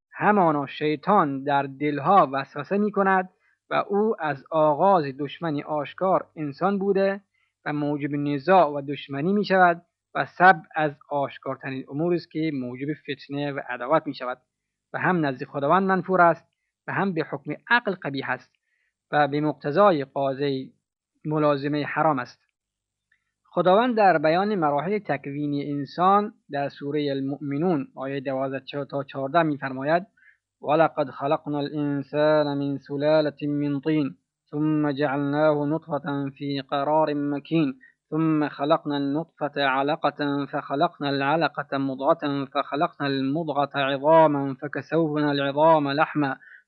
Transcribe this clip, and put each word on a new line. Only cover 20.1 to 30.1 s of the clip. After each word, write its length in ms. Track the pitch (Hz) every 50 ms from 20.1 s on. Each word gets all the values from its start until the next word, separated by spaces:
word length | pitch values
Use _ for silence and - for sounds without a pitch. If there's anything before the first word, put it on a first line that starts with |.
| - 139 139 135 135 131 147 143 135 131 135 - _ _ _ _ _ _ _ _ _ _ -
ملازمهٔ 580 | 156 151 156 151 147 143 139 139 147 147 147 139
حرام 360 | 127 - 151 156 160 147 127
است. 200 | 120 - - _ _ _ _ _ _ _ _ _ _ _ _ _ _ _ _ _ _ _ _ _ _ _ -
خداوند 420 | 180 170 180 185 214 240 254 226
در 200 | 220 208 190 160
بیان 380 | 156 147 156 160 180 202 208 214
مراحل 440 | 185 156 147 143 143 151 185 214 208
تکوینی 720 | 202 - 143 139 - 143 139 147 147 147 143 143 143 147
انسان 640 | 143 143 139 135 - 165 175 190 196 208 208 208 - _ _ -
در 180 | 143 143 143 135
سورهٔ 420 | - - 143 143 143 151 147 143
المؤمنون 760 | 139 139 135 135 143 - 151 139 143 143 165 190 170 139 127 - -
آیهٔ 240 | - 131 135 139 143
دوازده 640 | 127 139 135 131 135 135 135 131 131 - - 143 139
تا 180 | - 156 143 135
چهارده 400 | - - 139 135 135 147 170 165
می‌فرماید: 600 | 156 143 139 147 131 131 131 135 147 160 180 190 -